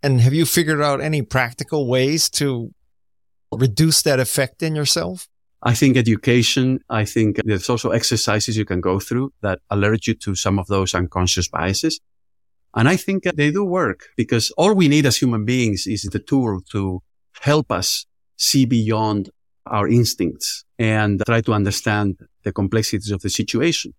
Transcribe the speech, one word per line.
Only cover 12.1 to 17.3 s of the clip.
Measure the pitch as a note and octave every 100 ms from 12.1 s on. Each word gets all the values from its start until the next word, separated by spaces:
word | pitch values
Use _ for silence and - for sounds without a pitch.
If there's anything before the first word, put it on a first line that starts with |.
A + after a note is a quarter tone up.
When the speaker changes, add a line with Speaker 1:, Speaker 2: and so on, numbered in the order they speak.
| _ _ _ _ _ _
Speaker 2:
And | - B2
I | F3+
think | - F#3+
they | F3+ E3 D3
do | E3+
work | G3+ F3+ C#3+ F#2 - -
because | A2 A#2 A2 -
all | F3+
we | G3+ E3
need | D3 C3+
as | -
human | C3 A#2 G#2+
beings | B2+ A#2 F#2+ -
is | G#2
the | G2+ G2+
tool | - C3+ A#2+ G2 -
to | G#2 G2 F2+ _ _ _